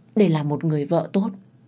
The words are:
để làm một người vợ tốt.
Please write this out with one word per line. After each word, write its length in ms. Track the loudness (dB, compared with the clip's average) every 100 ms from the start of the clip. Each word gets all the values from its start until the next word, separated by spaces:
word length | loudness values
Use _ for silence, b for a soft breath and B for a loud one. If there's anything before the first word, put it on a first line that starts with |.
| _ 2
để 140 | 2
làm 200 | 2 0
một 140 | -2
người 220 | -2 -2 0
vợ 240 | -2 0
tốt. 160 | -2 -4 -6 -20 _